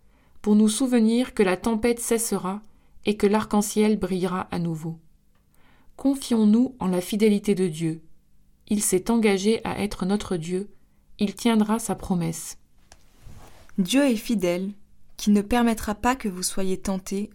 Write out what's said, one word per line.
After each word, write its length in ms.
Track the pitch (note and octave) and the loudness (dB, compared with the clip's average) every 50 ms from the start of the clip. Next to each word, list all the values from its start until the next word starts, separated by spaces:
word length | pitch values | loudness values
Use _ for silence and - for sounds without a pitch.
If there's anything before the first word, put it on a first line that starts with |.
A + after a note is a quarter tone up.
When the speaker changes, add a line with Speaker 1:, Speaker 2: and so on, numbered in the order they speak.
| _ _ _ _ _ _ - - | _ _ _ _ _ _ -14 -4
Speaker 1:
pour 140 | - G#3 G#3 | 2 4 4
nous 140 | G#3 G#3+ G#3+ | 6 6 4
souvenir 640 | G#3+ - C4+ B3 B3+ A#3 A3 A3 A3+ A#3+ B3+ - - | 2 0 0 2 4 4 4 4 2 2 0 0 2
que 100 | - G3+ | 2 2
la 140 | F#3 F3+ | 2 2
tempête 420 | F3+ - A#3 A3+ G#3+ A#3 A#3+ A#3+ A#3 | 0 -2 -2 -2 0 0 0 -2 -2
cessera 600 | - - A#3 A3 A3 - G3+ F3+ F3 F#3 G3 G#3 - - - _ _ _ - - - | -2 -2 -2 -2 -2 -2 -4 -4 -4 -6 -8 -8 -12 -16 -20 _ _ _ -16 -6 -4
et 120 | G#3+ G#3 | -2 0
que 100 | - G#3 | 2 2
l'arc-en-ciel 720 | G3 G#3 G#3+ G#3 - A3 G#3 G3+ - - G#3+ G#3+ G#3+ G#3+ G3+ | 2 2 2 0 0 0 0 0 0 0 2 2 2 2 0
brillera 480 | F#3+ F#3 F#3+ F3+ F3+ F#3 F#3 F#3 - - | -2 -2 -2 -2 -2 -2 -4 -4 -6 -6
à 80 | F#3 F3 | -6 -6
nouveau. 420 | E3+ E3 E3 D#3 E3 D#3+ E3 D#3+ _ _ _ _ _ _ _ _ _ _ _ _ - - _ _ _ - - | -4 -4 -6 -6 -8 -10 -12 -12 _ _ _ _ _ _ _ _ _ _ _ _ -20 -20 _ _ _ -20 -10
Confions-nous 800 | - - C4+ C#4 C4+ - - A#3+ A3 G#3+ G#3 G#3+ A#3 B3+ B3+ - - | -2 0 0 0 0 -2 0 2 4 4 6 6 6 4 2 0 -4
en 80 | F#3+ | -2
la 140 | F#3 F3+ F3+ | -2 -2 -2
fidélité 520 | F3+ - A3 G3 A3 G#3+ G#3 G3+ - G#3 G3 | -2 -2 0 2 4 4 4 2 2 0 0
de 140 | F3+ F#3+ | 0 0
Dieu. 340 | F3 D#3 D#3+ E3 D#3+ D#3+ E3 - - - - _ _ _ - _ _ _ _ _ - | -2 -2 -2 -4 -4 -4 -6 -12 -20 -20 -20 _ _ _ -20 _ _ _ _ _ -4
Il 120 | G#3+ G#3 | -2 -2
s'est 300 | - - F#3 F3+ - - | 0 0 0 0 0 2
engagé 480 | A#3 A#3 G#3+ G#3 G3 F#3 F#3+ G#3+ A3+ - - | 2 2 4 2 2 2 2 0 0 0 -2
à 180 | - - - G3 | -6 -6 -4 -6
être 220 | G3+ - - F#3 | -6 -4 -4 -2
notre 320 | F#3 G3+ G#3 - - F#3 | -2 -2 -2 -2 -4 -6
Dieu. 320 | E3 D#3 F3 F3+ F#3 G3+ - - - _ _ _ _ _ - - - | -6 -6 -6 -6 -6 -6 -8 -14 -20 _ _ _ _ _ -14 -6 -4
Il 160 | G#3 G#3 - | -4 -4 -4
tiendra 420 | - - A#3 A3+ G#3+ G#3+ G#3+ A3 | -2 0 2 2 2 2 2 0
sa 160 | A#3 - - F#3+ | -4 -2 -6 -6
promesse. 640 | - - - F#3+ F3 E3 E3 E3 - - - - - _ _ _ _ - - - _ _ - _ _ - - - - - - - - - - - | -6 -4 -4 -2 -2 -2 -4 -6 -8 -10 -14 -16 -18 _ _ _ _ -20 -20 -20 _ _ -20 _ _ -20 -20 -20 -20 -20 -20 -20 -20 -20 -10 -4
Speaker 2:
Dieu 280 | G3+ F3+ F3 B3 C#4 C#4+ | -4 -2 2 2 2 4
est 100 | C4+ A3+ | 4 2
fidèle, 560 | G#3 - - A#3 G3 F#3 F3 F3 F3+ F#3+ G#3 G3+ - - - - - - - - | 0 -2 -2 -2 0 0 0 0 -2 -4 -8 -10 -12 -20 -20 -20 -20 -20 -20 -12
qui 140 | - - G#3 | -4 2 4
ne 100 | G#3 G#3 | 4 4
permettra 520 | G3+ G3+ B3 A#3+ A#3 A#3 A3+ A3+ - G#3+ G#3 | 4 2 2 2 2 2 0 -2 -4 -6 -6
pas 220 | G#3 - B3 C4 | -2 0 -2 0
que 140 | C4 - G#3 | 0 -4 -6
vous 140 | F3+ F3+ F#3 | -6 -4 -6
soyez 340 | - - G3 F#3+ F#3+ F#3+ | -4 -2 -2 0 0 0
tentés 520 | F3+ - G3+ F#3+ F#3+ - - G3 G3 G#3 - | -2 -2 -4 -4 -4 -4 -6 -6 -6 -6 -8